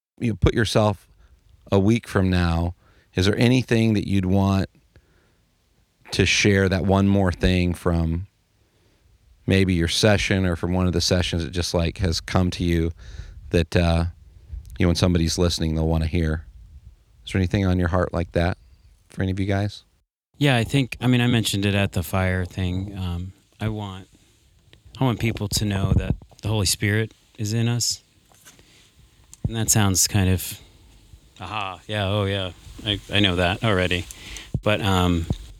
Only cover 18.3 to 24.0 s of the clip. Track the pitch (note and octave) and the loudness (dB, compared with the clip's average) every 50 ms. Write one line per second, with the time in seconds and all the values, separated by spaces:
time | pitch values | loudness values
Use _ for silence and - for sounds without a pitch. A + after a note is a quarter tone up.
18.3 | - E2+ E2+ F#2 - _ - - - _ _ - _ _ _ _ - - F#2+ F#2+ | -2 -2 -2 -2 -4 _ -14 -20 -20 _ _ -20 _ _ _ _ -6 -4 -4 -2
19.3 | F2+ G2 F#2+ G2+ G2 G2 G#2 G2+ - - _ _ _ _ _ _ _ _ _ _ | -2 -2 -2 -2 -2 -2 -2 -4 -6 -12 _ _ _ _ _ _ _ _ _ _
20.3 | _ - C#3+ C#3+ C3 A#2 G#2+ - C#3 C#3 B2+ - - - A#2+ B2+ B2+ A#2+ A#2+ A#2+ | _ 0 2 2 2 2 0 0 0 0 0 -2 -4 -2 0 2 2 2 2 2
21.3 | A#2+ A2+ G2+ - G2+ G2 G2+ G2+ G2 G2+ G2 - - F#2 E2+ - G2 F#2 F#2 F#2 | 2 2 0 0 -2 0 0 0 0 0 0 0 -2 -4 -4 -2 -2 0 0 0
22.3 | F#2 F#2 F2+ F2+ - F#2+ F#2 F2+ F2 F#2+ G2 G2+ G2 F#2+ F#2 F2 F2 F2 F#2 F#2+ | 0 -2 -4 -6 -6 -4 -4 -4 -4 -4 -6 -8 -8 -8 -6 -6 -6 -6 -8 -12
23.3 | - _ _ _ _ - G#2+ A2 G#2+ G#2+ G#2 G2 F#2 F#2+ | -14 _ _ _ _ -8 -6 -6 -6 -6 -10 -12 -12 -16